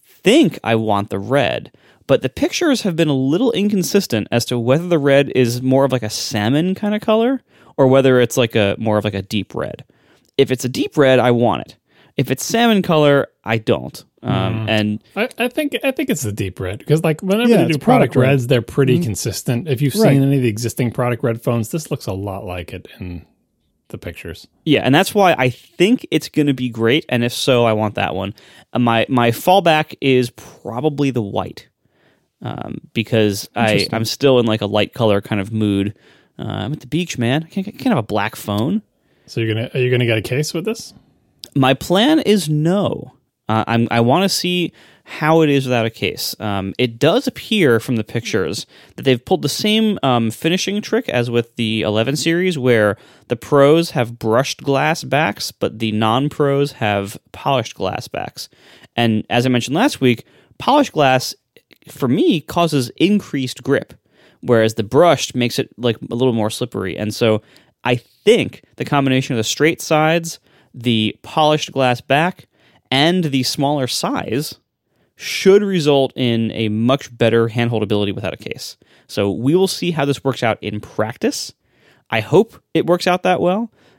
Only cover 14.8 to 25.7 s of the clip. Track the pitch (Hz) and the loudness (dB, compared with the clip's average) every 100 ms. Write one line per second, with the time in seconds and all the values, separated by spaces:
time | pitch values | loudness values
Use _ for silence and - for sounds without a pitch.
14.8 | 104 107 _ - 247 - 247 247 294 269 | 0 -4 _ -6 -6 -4 -4 -2 -4 -2
15.8 | 277 269 285 185 120 104 98 - 92 104 | -4 -4 -2 -2 -4 -4 -6 -6 -8 -6
16.8 | - 151 170 156 190 208 233 220 165 151 | 0 0 0 -2 -2 0 4 4 4 0
17.8 | - 254 131 - 131 139 120 127 110 - | 2 4 4 4 4 4 2 0 0 0
18.8 | 131 156 143 98 120 95 - 120 160 120 | 2 2 0 -4 -6 -6 -4 -4 -2 -2
19.8 | 139 202 156 143 135 139 123 104 117 - | -2 2 4 4 4 2 0 -2 -6 -2
20.8 | 120 - 123 117 127 117 - 117 110 170 | -4 -2 -2 -2 -2 -2 -2 -2 -2 -6
21.8 | - 143 - 95 101 95 101 90 85 92 | -6 -8 -6 -8 -6 -8 -10 -10 -10 -14
22.8 | - - 92 87 - _ _ _ _ _ | -16 -14 -12 -12 -16 _ _ _ _ _
23.8 | _ - - 82 87 80 - _ - 139 | _ -14 -14 -14 -14 -16 -18 _ 0 2
24.8 | - 139 196 208 190 156 127 - - | 4 2 2 2 2 4 0 -2 -10